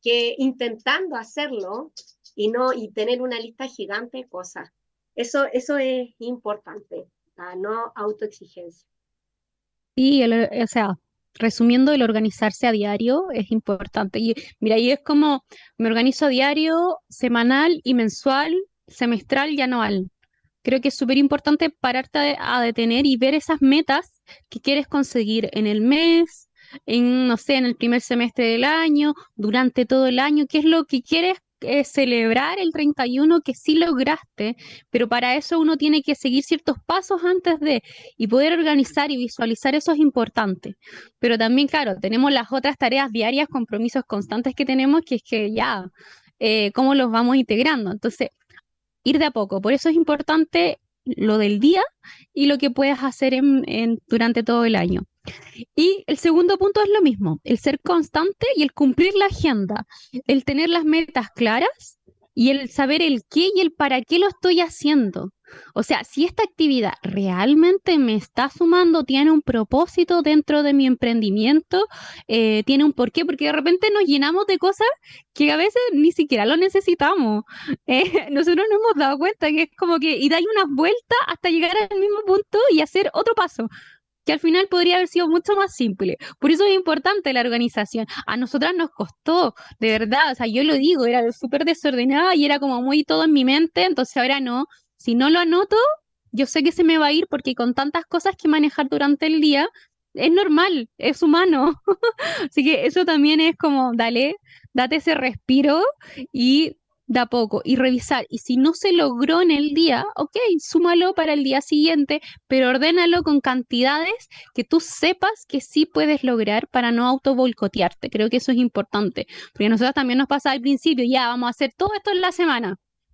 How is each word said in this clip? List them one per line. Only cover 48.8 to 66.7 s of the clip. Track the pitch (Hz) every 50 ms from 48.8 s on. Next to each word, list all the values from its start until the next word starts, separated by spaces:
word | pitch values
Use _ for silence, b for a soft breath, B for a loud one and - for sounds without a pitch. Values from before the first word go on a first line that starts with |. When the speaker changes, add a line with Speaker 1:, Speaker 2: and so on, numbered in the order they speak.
| _ _ _ _ -
Speaker 2:
ir | 240 269 294
de | 311
a | 294
poco. | - 226 202 196 196 196
Por | 196 214 269
eso | 269 - 330
es | 311
importante | 339 320 - 294 294 - - 302 320 311 - - 339 349 330 - - _ _ _ _ _
lo | 254 - - 202 220 214 220
del | 208 202 208 202
día | 240 302 359 370 480 605 _ _ B B B B B B -
y | 294 285
lo | 285 285 247
que | 285 277
puedas | 240 269 277 277 277 254 269
hacer | 269 - - 277 262 262
en, | 262 277 285 269 262 - -
en, | - 214 233 233 226 - _ -
durante | 226 226 226 233 220 233 220
todo | 233 240 233 233
el | 226 220
año. | 185 175 175 185 175 190 _ _ _ _ B B B B B B B 240 _ -
Y | - 320 370 392 392 -
el | - 302 -
segundo | - 339 320 349 349 359 392 381
punto | 381 403 403 427 415
es | 403
lo | 415 427 359
mismo, | 277 220 190 202 160 156 - _
el | - 247 208
ser | - 285 285 -
constante | _ - 349 339 302 - - 311 330 392 392 - - 508 539
y | 349 302
el | 269 _
cumplir | - 294 262 247 - 349 392 403
la | 381 403
agenda, | 392 - - - 302 247 208 196 185 208 226 226 B B B B B B 254 B
el | - 277 269 -
tener | - 277 285 320 339
las | 339 339 311
metas | 311 311 330 320 - - 254 214 - _
claras | - 240 214 220 247 339 494 605 _ - - _ _ _ _ _ _ _ _ -
y | - 233 269
el | 277 277 269 233
saber | - - 277 262 302 294 339
el | 320 269 220 - _
qué | - 302 349 381 415
y | 370
el | 370 311 -
para | - 294 277 262 254 233
qué | - 330 349
lo | 403 403
estoy | 370 _ - 359 349 349
haciendo. | 349 330 - - - 294 302 277 226 196 170 - - 196 _ _ B B B B B B B
O | 214 226
sea, | - - - 233
si | - - 269 320
esta | 359 - - 440
actividad | 415 _ - 320 294